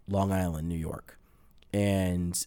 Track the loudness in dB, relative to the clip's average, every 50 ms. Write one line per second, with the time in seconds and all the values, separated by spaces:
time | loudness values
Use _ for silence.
0 | -8 -2 0 2 2 2 2 2 0 0 -2 -2 -4 -4 -4 -4 -4 -6 -6 -10
1 | -12 -16 -20 -20 -20 -20 -20 -20 -20 -20 -20 -20 -14 -4 0 0 2 2 2 2
2 | 2 2 2 0 0 -2 -2 -4 -6